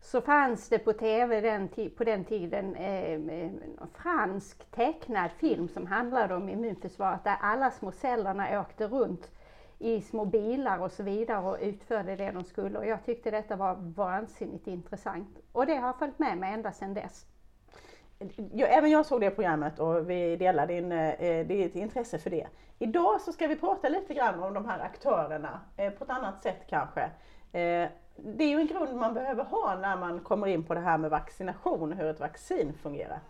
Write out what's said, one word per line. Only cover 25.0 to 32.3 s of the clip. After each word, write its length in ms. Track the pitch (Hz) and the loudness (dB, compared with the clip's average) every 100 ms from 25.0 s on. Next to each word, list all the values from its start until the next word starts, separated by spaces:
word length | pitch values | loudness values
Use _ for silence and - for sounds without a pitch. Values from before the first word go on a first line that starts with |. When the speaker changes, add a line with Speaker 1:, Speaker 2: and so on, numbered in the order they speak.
| 277 202 151 151 147 185 - - | 2 2 0 -4 -6 -10 -14 -4
Speaker 2:
eh, 140 | 202 | -4
på 120 | 202 | -4
ett 60 | - | -6
annat 320 | - 214 196 | -4 -4 -4
sätt 180 | 214 180 - | -6 -6 -4
kanske. 340 | 156 135 - 143 - - - - | -2 -2 -4 -4 -6 -20 -20 -8
Eh, 360 | 175 170 175 175 - - - | -2 2 2 0 -4 -20 -14
det 280 | - 214 | -12 2
är 40 | 302 | 4
ju 120 | 294 | 4
en 60 | 311 | 2
grund 300 | 370 294 247 | 0 -2 0
man 180 | 240 | 0
behöver 300 | 240 262 233 | 0 -2 -2
ha 320 | 277 392 370 185 | 0 0 0 0
när 200 | 196 185 | 0 -2
man 240 | 175 175 | -2 -6
kommer 260 | - 208 196 | 0 0 2
in 180 | 175 | 0
på 100 | 160 | 0
det 60 | 165 | -2
här 180 | 175 160 | 2 2
med 120 | 156 | 2
vaccination, 840 | 151 - - 185 - 370 247 156 | 0 -2 -8 -8 -2 -2 0 -2
hur 140 | 185 156 | -2 -2
ett 140 | 156 | -2
vaccin 520 | - | -6